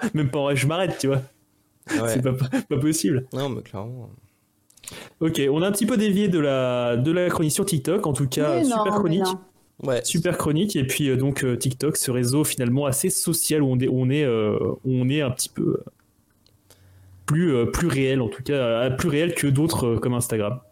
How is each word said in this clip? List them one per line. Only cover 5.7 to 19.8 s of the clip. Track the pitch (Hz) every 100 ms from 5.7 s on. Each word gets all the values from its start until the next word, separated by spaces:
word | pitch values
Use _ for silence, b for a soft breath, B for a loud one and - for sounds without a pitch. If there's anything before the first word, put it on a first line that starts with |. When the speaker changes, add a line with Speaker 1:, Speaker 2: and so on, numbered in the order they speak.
Speaker 1:
petit | 202 -
peu | 240
dévié | 214 196 208
de | 175
la, | 143 131 127 123 120 123
de | 143
la | 175 180
chronique | - 151
sur | - 196
TikTok, | 156 151 202 170
en |
tout | 131 135
cas, | - 302 -
Speaker 3:
Mais |
non, | 277 226
Speaker 1:
super | 202
Speaker 3:
mais | 208
Speaker 1:
chronique. | 175 175
Speaker 3:
non. | 185 185 - _ _ - 139
Speaker 2:
Ouais. | 120
Speaker 1:
Super | - 170 175 160
chronique, | 160 151 208 151
et | 131
puis, | - 143
euh, | 127
donc, | 139 135
euh, | 127 120
TikTok, | 131 127 147 156
ce | -
réseau | 123 120 143
finalement | 151 - 120 131 143
assez | 127 185
social | - 175 165 - 151
où | 135
on | 127
est, | 127
où | 127
on | 127
est, | 147 139
euh, | 113 107 107 104 -
où | 131
on | 127 127
est | 151
un | 135
petit | 135 -
peu, | - - -
euh, | - _ _ _ _ _ _ _ _ b b b b b -
plus, | 151 180
euh, | 123 117
plus | - 165
réel, | 135 131 135
en | 113
tout | -
cas, | 131
euh, | 143 120 113 127
plus | 127 175
réel | 143 170 -
que | 143
d'autres, | 135 156 -